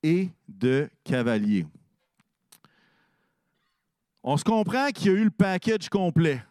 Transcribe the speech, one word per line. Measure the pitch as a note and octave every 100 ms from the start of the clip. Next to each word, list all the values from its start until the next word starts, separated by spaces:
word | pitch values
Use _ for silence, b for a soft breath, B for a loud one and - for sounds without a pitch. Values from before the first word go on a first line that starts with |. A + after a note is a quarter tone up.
et | D#3 F3 F#3 - -
de | G2 A#2+ C3 D3 _
cavaliers. | - B2+ A#2+ A2 G#2 G2+ D#2 - _ _ _ _ _ _ _ - _ _ _ _ _ _ _ _ _ _ _ _ _ _ _ _
On | - C#3+
se |
comprend | - A3 G3+ A#3 C#4
qu'il | B3 G3+
y | F#3+
a |
eu | G#3+
le |
package | - G3 F#3 - A3 -
complet. | G3+ F3+ D#3+ D#3+ C3 -